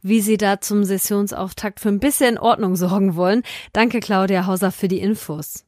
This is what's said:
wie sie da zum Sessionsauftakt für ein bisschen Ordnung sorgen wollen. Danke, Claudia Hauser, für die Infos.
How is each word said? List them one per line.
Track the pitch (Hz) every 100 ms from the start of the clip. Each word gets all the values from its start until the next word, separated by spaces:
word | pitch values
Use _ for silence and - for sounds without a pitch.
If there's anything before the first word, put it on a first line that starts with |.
wie | 185 220
sie | 202 214
da | 202 202
zum | - 208
Sessionsauftakt | 196 190 - 202 202 - 190 - 214 -
für | 214
ein | 202
bisschen | 277 - 247 226
Ordnung | 233 - 190 185
sorgen | 180 196 196 165
wollen. | 180 226 - - -
Danke, | 208 233 233
Claudia | - 190 190 185 180
Hauser, | 185 190
für | - 190
die | 185
Infos. | 202 214 - 151 - -